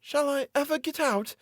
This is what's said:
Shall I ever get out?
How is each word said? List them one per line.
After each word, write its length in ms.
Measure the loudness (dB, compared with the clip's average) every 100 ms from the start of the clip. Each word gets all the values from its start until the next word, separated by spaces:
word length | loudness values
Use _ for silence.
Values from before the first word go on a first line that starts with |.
Shall 280 | -2 0 0
I 200 | 0 0
ever 240 | 0 2 0
get 220 | -2 0
out? 360 | 0 0 -2 -10